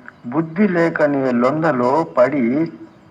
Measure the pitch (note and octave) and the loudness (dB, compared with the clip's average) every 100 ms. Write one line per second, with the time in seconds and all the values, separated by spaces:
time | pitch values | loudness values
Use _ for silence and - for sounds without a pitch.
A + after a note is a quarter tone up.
0 | - - A#2+ C#3+ D#3+ E3 G#3 F3 E3 - | -20 -16 -6 -4 -2 0 0 2 0 2
1 | D3 C#3+ C3 A#2+ B2 - D#3+ B2+ B2 D3+ | 0 0 0 2 0 2 0 0 2 0
2 | D#3+ - B2+ C#3+ A#2 C#3 E3 - - - | 0 2 2 2 0 0 -2 -6 -20 -20
3 | - | -14